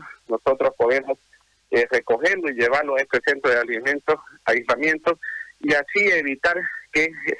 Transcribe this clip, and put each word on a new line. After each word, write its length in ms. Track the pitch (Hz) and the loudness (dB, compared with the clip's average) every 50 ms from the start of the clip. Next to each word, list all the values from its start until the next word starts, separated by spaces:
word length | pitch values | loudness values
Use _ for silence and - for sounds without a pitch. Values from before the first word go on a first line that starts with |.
| - - - - _ - | -10 -16 -20 -14 _ -4
Nosotros 440 | 113 110 - 135 131 131 135 135 - - | -4 0 2 2 2 2 2 0 2 2
podemos, 400 | 120 117 131 135 135 - - - _ _ _ _ _ _ _ _ _ - | 2 2 2 2 0 -4 -6 -6 _ _ _ _ _ _ _ _ _ -2
eh, 160 | - 117 120 120 | 0 0 2 2
recogerlo 580 | 131 120 - - 117 120 151 180 196 190 170 147 | 0 0 0 0 0 2 2 0 0 -2 -4 -4
y 60 | 131 | -2
llevarlo 420 | 117 117 120 131 147 147 143 135 | 0 0 2 2 0 0 0 -2
a 60 | 131 | -2
este 180 | 135 - - 120 - | -2 0 -2 -2 0
centro 240 | 147 143 135 - 135 | 0 -2 0 2 2
de 80 | 120 120 | 2 2
alimentos, 600 | 117 117 123 113 123 139 143 143 - - 156 151 - - - - - | 0 -2 -4 -4 -2 -2 -4 -2 0 -2 -2 -2 -4 -14 -16 -6 -2
aislamiento, 720 | - 113 120 117 117 123 123 147 160 156 156 - 170 170 - - - - - - - - _ | 0 0 0 0 0 -2 0 0 -2 -2 0 0 -2 -2 -2 -4 -10 -10 -10 -12 -16 -12 _
y 140 | - 147 147 | -2 0 0
así 340 | 143 143 - - - 202 196 | 0 0 0 0 2 2 4
evitar 480 | 180 165 147 139 135 - - 170 170 180 175 170 - - - - | 2 2 0 -2 -4 -2 0 0 0 0 -4 -6 -8 -10 -10 -4
que, 200 | - 151 156 160 160 - - - - | -2 0 0 -2 -4 -6 -6 -4 -2